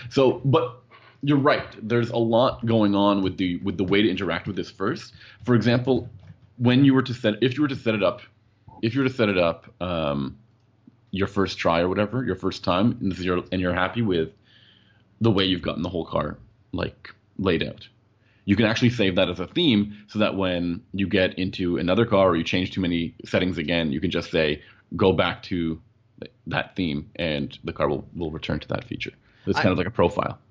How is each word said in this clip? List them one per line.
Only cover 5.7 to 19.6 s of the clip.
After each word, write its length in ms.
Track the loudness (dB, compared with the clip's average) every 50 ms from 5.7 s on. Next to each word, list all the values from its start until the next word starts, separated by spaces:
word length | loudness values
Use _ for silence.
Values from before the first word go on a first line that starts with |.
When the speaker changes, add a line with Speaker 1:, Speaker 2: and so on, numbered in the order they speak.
| 2 2 2 2 0 0 -2 -6 -12 -20 -20 -20 -20 _ _ _ _ 0
Speaker 1:
when 260 | 2 4 6 6 6
you 80 | 6 6
were 100 | 4 2
to 120 | 0 -2
set, 200 | -2 0 0 2 2
if 160 | 0 0 0
you 60 | 0 -2
were 60 | -2
to 80 | -2
set 180 | -2 -2 -2 0
it 80 | 2 2
up, 180 | 0 0 -2 -8 -20 _ _ _ _ _ _ _ -20 -8 -4 -4
if 120 | -2 0
you 60 | 0 0
were 60 | 0
to 60 | 2
set 160 | 2 2 2
it 80 | 4 4
up, 340 | 2 2 0 -2 -8 -20 -12 -8
um, 560 | -6 -4 -2 -2 -2 -2 -2 -2 -4 -6 -8 -12 _ _ _ _ _ _ _ _ _ -20 -20 _ _ _ -6
your 160 | -4 -4 -2
first 280 | 0 0 -2 0 -2
try 240 | -2 0 2 2 2
or 80 | 2 0
whatever, 360 | 0 -2 -2 -2 -2 -4 -4
your 120 | -4 -4
first 260 | -4 -4 -6 -6 -4 -2
time, 360 | -2 0 2 2 2 0 0
and 100 | -4 -4
this 80 | -4 -2
is 60 | -2
your, 180 | -2 -2 -2 -2 -4 -4
and 80 | -4
you're 140 | -2 -2 0
happy 280 | 0 -2 -2 -2 -2 -2
with 280 | 0 0 0 -2 -4 -6 _ _ _ _ _ _ _ _ _ _ _ _ _ _ _ _ 0
the 100 | 0 2
way 140 | 2 2 2
you've 180 | 0 0 -2 -2
gotten 200 | -4 -4 -4 -4
the 60 | -4
whole 180 | -4 -6 -6
car, 320 | -4 -2 -2 -2 -4 -6 -12 -16 -20 _ _ _ _ -6
like, 380 | -6 -6 -6 -8 _ -20 -20 -20 _ _ _ _ -4
laid 240 | 0 0 0 0 0
out, 260 | -4 -8 -12 -18 -20 _ _ _ _ _ _ _ _ _ _ _
you 120 | 0 2
can 100 | 4 4
actually 240 | 2 2 2 2 2
save 260 | 2 2 2 2 2
that 120 | 2 2 2
as 120 | 0 -4
a 60 | -8
theme 580 | -6 -2 0